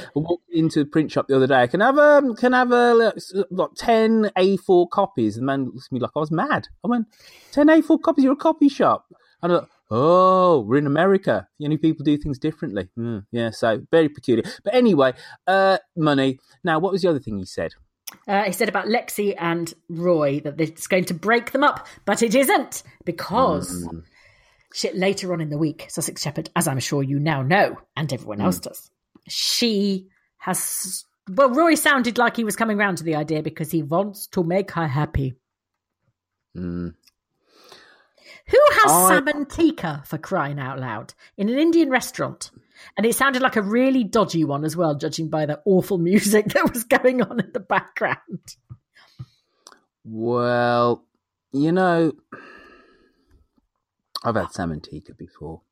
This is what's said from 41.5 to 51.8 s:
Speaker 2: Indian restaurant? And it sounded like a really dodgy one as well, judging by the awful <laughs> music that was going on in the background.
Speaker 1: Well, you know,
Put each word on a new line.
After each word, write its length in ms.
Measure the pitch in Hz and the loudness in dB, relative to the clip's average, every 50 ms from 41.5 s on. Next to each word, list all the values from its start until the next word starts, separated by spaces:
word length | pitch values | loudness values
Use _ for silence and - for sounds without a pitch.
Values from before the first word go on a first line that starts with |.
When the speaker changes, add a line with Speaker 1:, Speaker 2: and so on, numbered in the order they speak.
| 240 | 0
Speaker 2:
Indian 320 | 277 320 339 330 339 320 269 | 0 2 2 2 2 2 2
restaurant? 600 | 262 247 - - - - 147 123 - - - - _ _ _ _ _ - - - _ | 0 -2 -4 -6 -8 -8 -8 -8 -8 -10 -16 -18 _ _ _ _ _ -20 -20 -10 _
And 80 | - 202 | -2 0
it 80 | 233 226 | 0 0
sounded 300 | - 262 277 262 254 269 | 0 0 0 0 0 0
like 120 | 254 - | 0 0
a 40 | 226 | -2
really 420 | 202 196 214 240 262 269 262 262 233 | -2 0 0 2 2 2 2 0 0
dodgy 400 | 185 - 226 196 - - 165 156 | 0 0 0 0 0 0 0 0
one 220 | 143 139 143 151 | 0 -2 -4 -4
as 100 | 151 147 | -4 -2
well, 200 | 170 170 156 147 | -2 -2 -2 -2
judging 340 | 139 156 156 131 - 165 156 | -2 -4 -6 -6 -6 -6 -4
by 160 | 156 156 151 | -4 -4 -2
the 160 | 143 151 - - | -4 -4 -4 0
awful 320 | 208 190 185 175 - 202 | 2 2 2 2 0 -2
<laughs> 120 | 175 165 170 | -2 2 2
music 380 | 196 220 - 208 214 208 214 | 2 2 4 4 2 2 2
that 260 | 214 - - 339 - - | 0 -2 -2 -2 -2 -2
was 100 | 240 - | -4 -2
going 380 | - 277 - - 254 254 254 | 0 0 2 4 2 2 0
on 180 | 220 - - 240 | -2 -2 -4 -6
in 120 | - - - | -6 -6 -8
the 60 | 226 | -10
background. 960 | 190 - 170 185 - - - - 220 175 131 - _ - 202 - _ - - _ _ - - - _ _ _ _ _ _ _ - - - _ _ _ _ _ _ _ - - - _ _ _ _ - | -6 -4 -4 -4 -4 -6 -8 -6 -4 -4 -4 -6 _ -12 -16 -16 _ -18 -20 _ _ -20 -20 -20 _ _ _ _ _ _ _ -20 -20 -20 _ _ _ _ _ _ _ -20 -20 -20 _ _ _ _ -18
Speaker 1:
Well, 1040 | 110 110 110 113 117 123 123 120 123 123 120 120 120 120 120 120 120 120 - _ _ _ _ _ _ _ _ _ _ | -14 -8 -6 -4 -2 0 0 0 0 0 2 2 2 2 2 2 2 0 -2 _ _ _ _ _ _ _ _ _ _
you 200 | - 139 143 160 | -2 0 0 2
know, 420 | 175 185 | 2 2